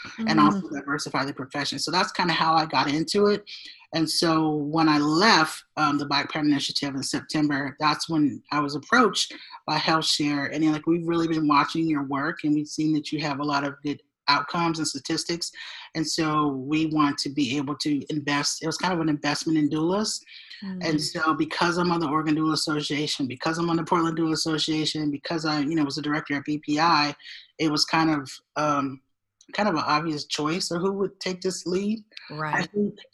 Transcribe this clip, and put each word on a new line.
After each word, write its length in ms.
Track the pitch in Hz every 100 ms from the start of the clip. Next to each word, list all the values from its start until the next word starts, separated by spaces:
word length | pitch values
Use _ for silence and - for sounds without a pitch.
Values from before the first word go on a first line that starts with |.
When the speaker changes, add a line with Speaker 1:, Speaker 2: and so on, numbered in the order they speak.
| - - 220
Speaker 1:
and 120 | 160
Speaker 2:
Mm. 40 |
Speaker 1:
also 240 | - 202 -
diversify 540 | 139 143 147 - 143 139
the 80 |
profession." 440 | 139 131 143 135 139
So 120 | -
that's 220 | 175 202
kinda 200 | - 175
how 220 | 160 165
I 100 | 160 156
got 220 | 139 143
into 380 | 151 160 202 208
it. 180 | 202 - - - - _
And 160 | 165 156
so 420 | - 170 160 156
when 340 | 151 147 165 160
I 100 | 147
left, 640 | 147 160 220 175 156 - - -
um, 220 | 151 143
the 80 | 139
Black 240 | 139 139
Parent 180 | 160 147
Initiative 460 | 139 - - 143
in 80 | 135
September, 720 | 123 139 - 156 147 139 143 -
that's 280 | 151 147 -
when 320 | 160 143 107 -
I 80 | 147
was 160 | 143 143
approached 560 | - 247 214 - - - - - -
by 120 | 156
HealthShare. 720 | - 160 156 - 147 143 139
And 100 | 151
they're 80 | 156
like, 160 | 151 160
"We've 220 | 175 165
really 180 | 170 165
been 220 | 160 147
watching 400 | 143 147 165 160
your 160 | 147
work, 400 | 135 139 151 170
and 100 | 151
we've 140 | 151 147
seen 240 | - 156
that 180 | 151 -
you 100 | 151
have 200 | 151 139
a 40 |
lot 200 | 147 139
of 100 | 143 139
good 180 | 147 135 _ _ -
outcomes 500 | 143 - 175 170 160
and 80 | 147
statistics. 640 | - - 160 - 175 - - - - - -
And 100 | 156
so 400 | - 156 151 147
we 340 | 135 135 156 160
want 320 | 151 143 139
to 120 | 147
be 260 | 143 127 143
able 180 | 135 139
to 260 | 156 143 135
invest." 520 | 156 135 143 143 -
It 40 | 160
was 100 | 151
kind 160 | 180
of 60 | 175
an 80 | 160
investment 500 | 147 147 147 165 156
in 100 | 147
doulas. 520 | 156 165 196 214 - - - - -
Speaker 2:
Mm. 220 | 196 185 165
Speaker 1:
And 140 | 151
so 320 | - 170 156
because 420 | 156 151 - 175 170
I'm 120 | 175
on 80 | 170
the 100 | 156
Oregon 280 | 151 156 151
Doula 160 | 156
Association, 720 | 156 165 151 147 147 151 - 131
because 320 | 120 165 165
I'm 120 | 170
on 60 | 165
the 60 |
Portland 320 | 156 175 165 160
Doula 180 | 160
Association, 760 | 156 160 156 160 156 151 156 147
because 340 | 143 - 165
I, 160 | 156 151
you 140 | 143
know, 100 | 165
was 140 | 139 147
a 40 |
director 320 | 147 151 - 143
at 80 |
B 140 | 139 151
P 200 | 147 147
I, 380 | 170 156 147 - - - - -
it 140 | 156
was 120 | 151
kind 260 | - 165 160
of, 200 | 151 135 - _
um, 460 | 147 151 143 139 135 _ _ _ _ -
kind 160 | - 208
of 60 |
an 80 | 156
obvious 420 | - 151 165 147 -
choice 440 | - 151 185 -
of 100 | 170
who 120 | 190
would 260 | 196 190 -
take 220 | 190 180
this 260 | 190 180 170
lead, 380 | 185 202 220 - - -
I 40 |
Speaker 2:
Right. 360 | 151 156 170 -
Speaker 1:
think. 220 | 208 208 - -